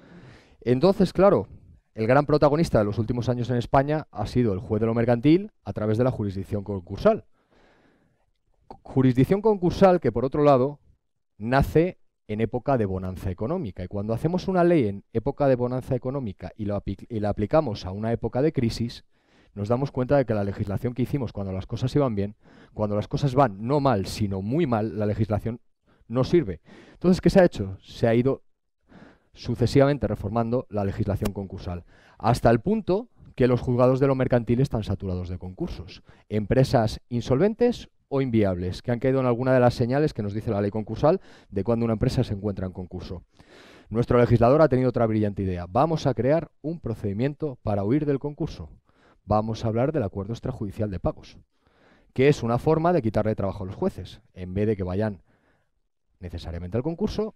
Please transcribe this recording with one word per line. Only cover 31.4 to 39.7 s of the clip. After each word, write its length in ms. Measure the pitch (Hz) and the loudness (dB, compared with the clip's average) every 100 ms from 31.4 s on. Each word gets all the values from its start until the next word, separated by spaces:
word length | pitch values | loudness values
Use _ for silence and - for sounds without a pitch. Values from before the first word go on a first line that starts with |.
| 98 92 - 87 - _ _ - | -10 -10 -10 -10 -12 _ _ -4
hasta 320 | 107 123 120 | 0 2 4
el 100 | 117 | 4
punto 480 | 175 220 180 185 247 _ - | 2 -2 0 -2 -4 _ -10
que 120 | - 123 | 0 2
los 140 | 120 | 2
juzgados 400 | - 120 123 131 | 0 2 4 4
de 60 | 139 | 2
lo 80 | |
mercantil 460 | 131 127 120 117 120 | 2 2 0 2 0
están 240 | 135 120 | 0 -2
saturados 440 | 101 98 98 90 87 | -4 -4 -4 -6 -6
de 100 | 90 | -10
concursos. 640 | 90 92 180 - 85 - - - - | -12 -10 -8 -10 -14 -20 -20 -20 -8
Empresas 720 | 107 101 135 131 131 110 - - | -4 0 2 4 2 0 -4 -8
insolventes 800 | 120 - 131 196 226 240 233 - _ - | -6 0 2 2 2 0 0 -8 _ -6
o 120 | 139 | -2
inviables, 600 | 135 113 98 90 90 90 | 0 2 2 0 -4 -6
que 80 | - | -4
han 100 | 120 | -2
caído 200 | 131 131 | 0 2
en 60 | 127 | 2
alguna 260 | 117 131 | 0 2
de 80 | 131 | 4
las 140 | 123 | 4